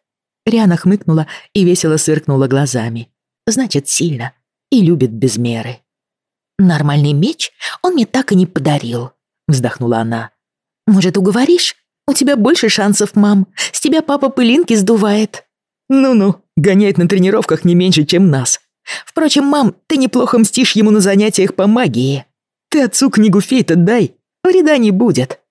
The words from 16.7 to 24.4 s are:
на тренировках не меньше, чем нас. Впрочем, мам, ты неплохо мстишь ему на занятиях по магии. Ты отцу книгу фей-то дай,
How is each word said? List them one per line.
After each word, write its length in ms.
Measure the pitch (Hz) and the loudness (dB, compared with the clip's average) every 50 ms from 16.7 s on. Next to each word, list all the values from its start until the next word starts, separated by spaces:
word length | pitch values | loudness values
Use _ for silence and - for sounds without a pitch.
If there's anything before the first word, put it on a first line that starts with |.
| 185 196 208 196 202 170 | 2 2 2 2 2 0
на 100 | 170 165 | 0 0
тренировках 560 | 202 185 180 190 208 214 - - 160 - - | 2 2 2 2 0 0 -2 -2 -2 -2 0
не 120 | 175 175 | 2 2
меньше, 300 | 175 180 185 175 160 147 | 2 2 2 0 0 0
чем 240 | - 135 180 196 175 | 0 0 2 2 2
нас. 300 | 139 135 123 - - - _ _ _ _ _ - - - - | 2 0 -2 -4 -4 -6 _ _ _ _ _ -16 -16 -16 -14
Впрочем, 400 | - - 330 320 294 - 294 277 | -10 -4 -2 -2 0 0 0 0
мам, 300 | 277 294 294 254 190 - _ _ - | 0 0 0 0 -2 -2 _ _ -4
ты 100 | 320 269 | -2 0
неплохо 400 | 262 - - 247 240 240 - 233 | 0 0 0 0 -2 0 2 0
мстишь 360 | 226 - - 247 247 - - | 0 0 0 -2 -2 0 0
ему 160 | 214 214 214 | 0 2 2
на 80 | 208 214 | 2 2
занятиях 560 | 185 202 196 196 208 220 - - 180 175 - | 2 2 2 2 2 0 0 0 -2 -2 0
по 120 | - 190 208 | 0 0 2
магии. 580 | 220 247 247 151 110 117 127 135 139 135 - _ _ _ _ _ _ _ _ - | 2 0 0 -2 -2 -2 -2 -2 -4 -6 -8 _ _ _ _ _ _ _ _ -4
Ты 140 | - 302 254 | -2 0 0
отцу 260 | 190 - - 269 233 | 0 0 0 0 0
книгу 320 | - 214 214 220 180 208 | 2 2 2 4 2 2
фей-то 340 | 185 - 262 254 - - 160 | 0 0 0 -2 0 0 0
дай, 400 | 175 170 196 240 240 175 - - _ _ _ _ _ | 0 2 2 2 0 0 -2 -6 _ _ _ _ _